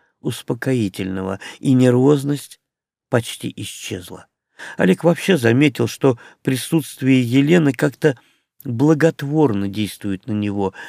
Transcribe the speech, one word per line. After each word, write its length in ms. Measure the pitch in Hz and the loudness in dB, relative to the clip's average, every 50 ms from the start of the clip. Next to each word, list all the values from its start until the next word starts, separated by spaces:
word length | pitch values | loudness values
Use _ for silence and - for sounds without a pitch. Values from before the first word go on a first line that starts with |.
| _ _ _ _ | _ _ _ _
успокоительного, 1200 | - 131 120 - - - 135 117 - 135 135 123 110 95 92 - 98 95 92 95 95 92 98 - - - - - | -8 -8 -8 -8 -8 -8 -8 -6 -4 -2 -2 0 -2 -2 -4 -6 -6 -6 -6 -6 -6 -6 -8 -8 -10 -16 -14 -4
и 140 | - 143 131 | 0 2 4
нервозность 840 | 127 127 127 120 123 127 139 147 143 135 143 147 135 - - - - _ _ _ _ _ _ _ _ _ _ | 4 6 6 4 4 4 4 2 2 0 -2 -6 -6 -8 -12 -20 -20 _ _ _ _ _ _ _ _ _ _
почти 420 | - 120 113 - - - - 117 - | -4 -4 -2 -4 -8 -12 -12 -12 -12
исчезла. 720 | - 113 - - - - - 110 92 85 82 90 87 - _ _ _ _ _ _ - - - - - | -12 -12 -14 -14 -14 -14 -12 -12 -12 -12 -14 -18 -20 -20 _ _ _ _ _ _ -20 -18 -12 -4 0
Олег 260 | 170 185 185 - - | 2 2 2 2 2
вообще 340 | 165 170 - - - 190 151 | 0 0 0 0 0 0 2
заметил, 500 | 117 113 117 127 147 151 - - 120 113 | 2 2 4 4 4 2 2 0 -2 -4
что 320 | - - - 139 120 - - - - _ - | -2 0 2 2 2 0 -4 -18 -20 _ -4
присутствие 800 | - 131 123 - - - 165 135 - - - 131 131 135 131 123 | -4 -4 -4 -2 -2 -2 -2 -2 -4 -8 -4 0 2 2 2 2
Елены 500 | 117 120 135 139 147 170 180 156 143 131 | 2 2 2 2 4 4 4 2 2 0
как-то 460 | - - 147 - - - 156 135 - _ _ _ _ _ _ _ _ - | 0 -2 -4 -2 0 0 0 0 -2 _ _ _ _ _ _ _ _ -10
благотворно 1040 | 139 120 113 135 151 160 143 156 160 156 - 147 139 147 156 156 127 104 101 98 101 | -8 -2 2 2 4 4 4 4 2 2 0 -4 -4 0 2 2 2 2 0 -4 -4
действует 600 | 98 107 107 92 - - - 101 98 92 - - | -4 -4 -4 -4 -6 -8 -6 -6 -6 -6 -6 -6
на 60 | 107 | -4
него, 400 | 104 104 104 98 101 98 95 - - - | -4 -4 -4 -4 -4 -4 -4 -6 -8 -14